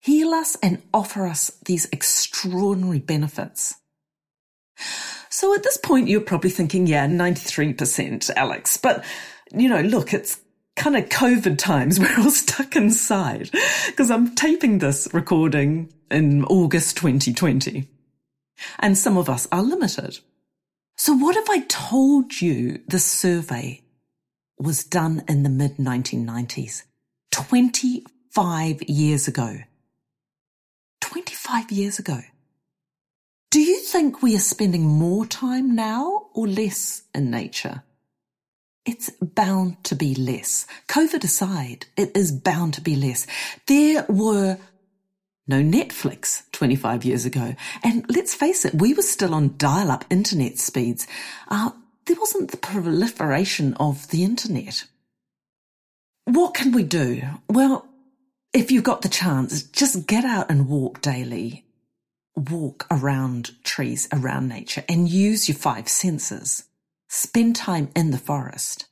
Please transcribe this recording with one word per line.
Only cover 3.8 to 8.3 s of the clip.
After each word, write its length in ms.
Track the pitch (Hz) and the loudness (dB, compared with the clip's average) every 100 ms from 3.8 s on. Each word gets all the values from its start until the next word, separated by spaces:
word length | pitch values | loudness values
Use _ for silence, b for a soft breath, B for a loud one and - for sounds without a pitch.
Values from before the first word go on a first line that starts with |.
| _ _ _ _ _ _ _ _ _ _ B B B B B | _ _ _ _ _ _ _ _ _ _ B B B B B
So 260 | - 381 | -2 2
at 80 | 403 | 2
this 140 | 494 554 | 2 -2
point, 320 | - 262 247 | 2 2 4
you're 120 | 208 | 2
probably 300 | 208 175 185 | 2 0 0
thinking, 360 | - 165 190 180 | 0 0 2 4
"Yeah, 200 | 147 143 | 4 2
ninety-three 680 | 175 175 180 - - 151 | 2 2 0 -4 -2 -2
percent, 560 | 135 156 - - - - | 0 -2 -2 -4 -4 -4